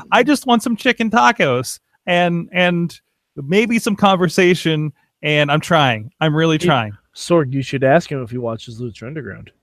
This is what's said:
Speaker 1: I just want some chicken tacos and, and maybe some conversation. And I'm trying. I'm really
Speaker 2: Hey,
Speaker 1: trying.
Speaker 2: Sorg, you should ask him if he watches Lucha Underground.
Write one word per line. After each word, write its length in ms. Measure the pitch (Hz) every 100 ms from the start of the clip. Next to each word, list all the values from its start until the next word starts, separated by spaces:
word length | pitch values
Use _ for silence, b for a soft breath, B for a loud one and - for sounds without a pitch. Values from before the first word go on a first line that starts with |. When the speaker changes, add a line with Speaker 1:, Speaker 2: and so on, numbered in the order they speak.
| B
Speaker 1:
I 120 | 220
just 220 | 262 285 254
want 160 | 233
some 120 | 240 226
chicken 340 | 254 233 226
tacos 680 | 226 240 233 156 123 127 - _ _ -
and, 420 | 175 175 170 -
and 480 | 180 180 175 170 - _ _ _ -
maybe 420 | 139 196 233 233
some 160 | 240 196
conversation. 960 | 202 185 175 - 180 180 170 156 151 - _ _
And 280 | 151 151 147
I'm 100 | 151
trying. 500 | - 165 135 110 107 -
I'm 160 | 156 151
really 220 | 165 156
Speaker 2:
Hey, 80 | 175
Speaker 1:
trying. 320 | 135 110 101 _ -
Speaker 2:
Sorg, 360 | - 170 135
you 80 | 135
should 200 | 131 135
ask 280 | 131 160 -
him 100 | 139
if 60 | 117
he 80 | 123
watches 420 | 117 113 - 113
Lucha 260 | 123 101 113
Underground. 440 | 156 107 85 107 _